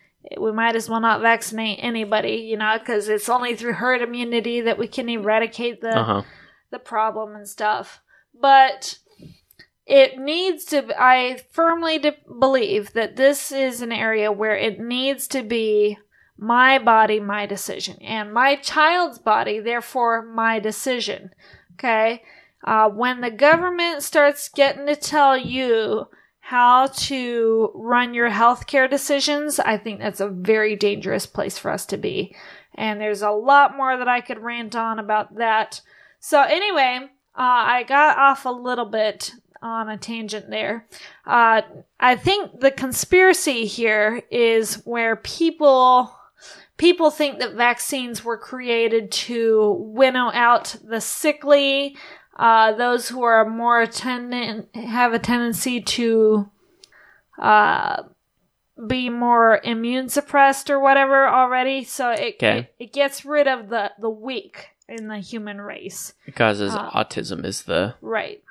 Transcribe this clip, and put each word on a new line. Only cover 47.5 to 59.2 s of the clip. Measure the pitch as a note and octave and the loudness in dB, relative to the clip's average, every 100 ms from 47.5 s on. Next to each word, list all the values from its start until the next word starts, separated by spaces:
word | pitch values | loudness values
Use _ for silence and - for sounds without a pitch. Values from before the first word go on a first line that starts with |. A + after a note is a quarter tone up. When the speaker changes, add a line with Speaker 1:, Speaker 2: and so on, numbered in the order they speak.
Speaker 1:
vaccines | G#3 A#3+ A#3+ - C4+ A#3+ A3+ | 0 0 0 -4 -8 -8 -10
were | A#3 A3 | -8 -10
created | - B3+ B3 A#3 A3+ A3+ G3+ | -10 -8 -2 0 2 0 -2
to | - - A#3+ A3+ A3 G#3 F#3+ | -6 -6 -2 2 4 2 0
winnow | A3 A3 C4 B3+ A#3+ | -4 2 2 2 0
out | A#3 A#3+ A#3+ - A3+ | 2 4 4 0 -14
the | A3 A3+ | -8 -8
sickly, | - - D#4 D4 C#4+ C#4+ C#4 C#4 C#4 C#4 - - _ - | -6 -2 -2 0 4 4 4 0 -4 -10 -20 -20 _ 0
uh, | A#3 A3+ A3 | 4 6 4
those | G#3+ B3 A#3+ - | 2 0 -2 -4
who | B3+ | -2
are | A#3+ A3+ A3 | 2 4 2
more | A3+ A#3 A#3 A3+ | 0 2 2 0
tendent, | - B3+ B3 B3 B3 A#3 G#3 - | -4 -6 -6 -6 -6 -6 -8 -12
have | - A#3+ A#3 B3 | -14 -6 0 0
a | A#3 | 0
tendency | A#3 A#3+ A#3+ G3 C4 B3 | 0 0 0 -4 -4 -4
to, | - - A#3 A3+ G#3+ G#3+ G3+ _ _ _ _ _ _ _ _ - | -4 -2 2 4 4 2 -2 _ _ _ _ _ _ _ _ -4
uh, | - G#3+ G#3 - - - - _ _ _ _ _ _ - A3 | 2 4 4 0 -4 -6 -10 _ _ _ _ _ _ -12 -6
be | B3+ B3 | -4 -4
more | A#3+ | -2